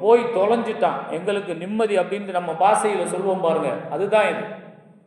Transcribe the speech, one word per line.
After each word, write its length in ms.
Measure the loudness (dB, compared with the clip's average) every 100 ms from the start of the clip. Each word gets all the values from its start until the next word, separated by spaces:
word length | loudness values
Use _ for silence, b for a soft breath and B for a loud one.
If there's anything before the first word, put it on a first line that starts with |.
போய் 220 | 4 4
தொலைஞ்சிட்டான், 840 | 4 0 2 2 0 0 0 0 -6
எங்களுக்கு 460 | -6 -2 -4 -4 -8
நிம்மதி 420 | -6 -2 0 0
அப்படின்னு 340 | 0 -4 -4
நம்ம 200 | -4 -4
பாஷையில 540 | 2 4 4 2 0 -2
சொல்லுவோம் 360 | -2 0 0
பாருங்க, 320 | 2 2 0 -4 -6
அதுதான் 380 | -4 2 2 2
இது. 320 | 0 -8 -12 -16 -20 -20 -20